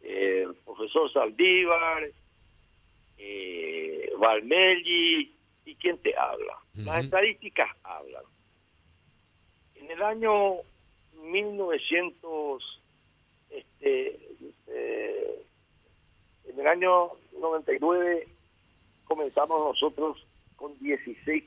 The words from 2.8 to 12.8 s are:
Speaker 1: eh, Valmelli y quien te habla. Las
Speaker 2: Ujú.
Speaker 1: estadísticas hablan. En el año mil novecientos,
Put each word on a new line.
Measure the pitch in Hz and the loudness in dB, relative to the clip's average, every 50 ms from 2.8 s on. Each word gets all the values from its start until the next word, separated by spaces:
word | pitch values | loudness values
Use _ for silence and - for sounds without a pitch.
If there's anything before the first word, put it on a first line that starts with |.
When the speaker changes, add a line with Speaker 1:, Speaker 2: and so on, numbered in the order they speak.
| _ _ _ _ _ _ _ | _ _ _ _ _ _ _
Speaker 1:
eh, | - 101 101 101 98 95 92 87 85 82 78 80 82 80 80 78 78 - - - - | -18 -14 -12 -10 -10 -10 -10 -8 -8 -8 -8 -8 -6 -8 -6 -6 -6 -6 -6 0 4
Valmelli | 107 113 110 107 107 120 156 180 190 185 185 175 165 175 175 170 170 170 165 156 143 - - _ _ _ _ _ _ | 6 6 6 4 2 2 4 6 6 6 6 4 2 0 2 4 4 4 4 2 0 -4 -8 _ _ _ _ _ _
y | 156 147 | -20 -10
quien | - - 180 170 175 | -4 -2 -2 -2 0
te | - - - | 0 -2 0
habla. | - 65 65 60 55 50 50 - - - _ - | 2 0 0 -2 -4 -8 -10 -10 -14 -18 _ -14
Las | 98 104 127 160 | -10 -6 -4 -2
Speaker 2:
Ujú. | 165 151 | -2 -2
Speaker 1:
estadísticas | 135 185 185 202 220 202 - - 196 - 190 131 104 - _ - | 0 0 0 0 0 -4 -8 -10 -6 -2 -2 -2 -2 -4 _ -16
hablan. | 92 87 78 71 67 64 65 65 _ _ _ _ _ _ _ _ _ _ _ _ _ _ _ _ _ _ _ _ _ _ _ _ _ _ _ _ _ _ | -16 -16 -14 -16 -16 -18 -18 -20 _ _ _ _ _ _ _ _ _ _ _ _ _ _ _ _ _ _ _ _ _ _ _ _ _ _ _ _ _ _
En | - - 156 | -20 -18 -12
el | 165 170 202 | -8 -4 -4
año | 214 220 226 226 220 214 208 202 196 185 175 - - - _ _ _ _ _ _ _ 156 160 156 | -4 -2 0 2 4 4 6 4 4 2 0 -6 -12 -20 _ _ _ _ _ _ _ -20 -18 -10
mil | 160 180 202 208 208 202 | -4 -2 -2 -2 -2 -4
novecientos, | 202 196 175 160 139 - - 165 175 180 175 175 _ - 165 160 156 151 147 135 127 - - - - | -4 -2 0 -2 -2 0 0 0 0 0 -2 -6 _ -12 -8 -6 -4 -4 -4 -6 -6 -10 -14 -18 -18